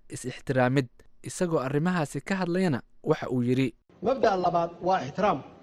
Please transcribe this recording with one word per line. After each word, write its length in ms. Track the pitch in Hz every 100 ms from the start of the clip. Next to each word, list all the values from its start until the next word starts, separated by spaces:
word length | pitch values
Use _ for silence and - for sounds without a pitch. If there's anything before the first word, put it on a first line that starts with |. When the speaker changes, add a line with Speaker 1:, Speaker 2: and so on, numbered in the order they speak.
| -
Speaker 1:
is-ixtiraamid. 760 | - 127 - - 131 123 135 123 - - -
Isagoo 360 | - - 180 160
arrimahaasi 600 | 131 143 170 180 143 143
ka 120 | - 196 175
hadlayana 340 | 175 185 127 - -
waxa 240 | - - -
uu 140 | 127
yidhi, 320 | 120 127 131 - _ -
Speaker 2:
Mabda'a 340 | 196 262 226 190
labaad 320 | 180 170 170 -
waa 200 | 175 185
ixtiraam. 400 | 131 - 202 156 - -